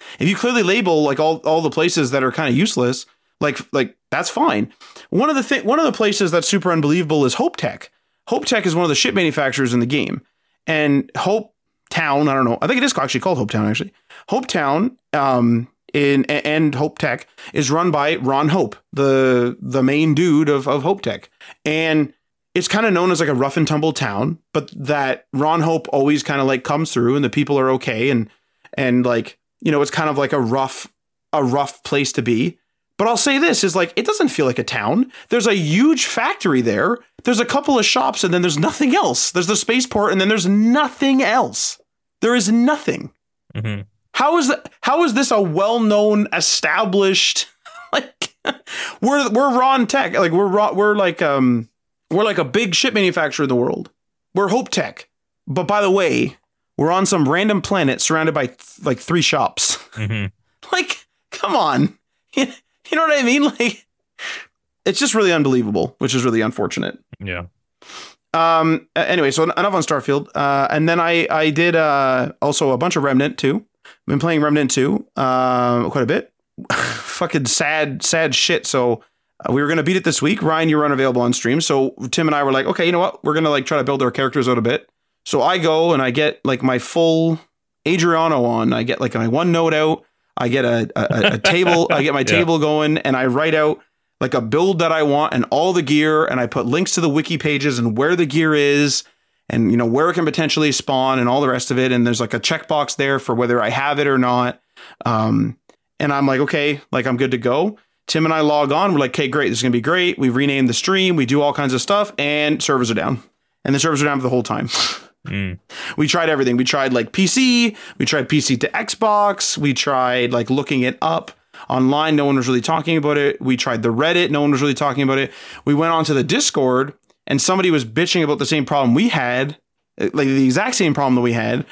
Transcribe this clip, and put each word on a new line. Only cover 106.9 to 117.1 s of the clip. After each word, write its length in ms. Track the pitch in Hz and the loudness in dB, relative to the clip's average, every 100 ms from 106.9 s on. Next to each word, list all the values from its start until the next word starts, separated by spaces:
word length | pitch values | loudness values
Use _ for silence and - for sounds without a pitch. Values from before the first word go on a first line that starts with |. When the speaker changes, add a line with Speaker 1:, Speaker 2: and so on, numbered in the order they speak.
Speaker 1:
like, 140 | 135 127 | -4 -2
I'm 100 | 123 | 0
good 120 | 131 | 0
to 60 | 127 | 0
go." 400 | 123 135 190 208 _ _ - | 0 0 -2 -4 _ _ -6
Tim 180 | 160 | -2
and 80 | 160 | 0
I 80 | 160 | 2
log 320 | 151 147 139 | 2 2 2
on. 200 | 147 196 | 2 2
We're 60 | 151 | 2
like, 100 | 131 | 0
"Okay, 180 | 147 135 | -2 -2
great. 220 | 147 123 | 0 0
This 80 | 113 | 0
is 40 | |
gonna 100 | 123 | 0
be 100 | 120 | 0
great." 360 | 120 180 180 - | 0 0 0 0
We 120 | 131 | 0
rename 360 | 120 143 139 127 | 2 0 2 0
the 60 | |
stream. 400 | 113 - 190 185 170 | 0 0 0 2 0
We 100 | 123 | 0
do 160 | 143 | 2
all 100 | 143 | 0
kinds 220 | 139 143 | 0 -2
of 80 | 127 | -2
stuff, 300 | - 202 202 - | 0 0 0 -4
and 460 | 143 147 151 156 | -2 0 0 -2
servers 280 | - 147 120 | 0 0 0
are 40 | |
down. 280 | 107 82 120 - _ _ _ | -2 -2 -4 -8 _ _ _
And 100 | - | -2
the 40 | 139 | 0
servers 220 | 160 147 | 0 0
are 60 | 147 | 0
down 120 | 139 | 0
for 40 | |
the 80 | 127 | 0
whole 120 | 123 | -2
time. 260 | 110 104 110 | -2 -4 -4
<laughs> 40 | - - - - _ - | -4 -4 -6 -14 _ -8
Speaker 2:
Mm. 300 | 98 95 90 _ - - - | -6 -6 -8 _ -14 -12 -4
Speaker 1:
We 100 | 151 | -2
tried 220 | 175 160 | 0 0
everything. 260 | 147 127 120 | 0 0 0
We 80 | |
tried, 300 | 127 143 135 | 0 0 0
like, 180 | 123 117 | 0 -2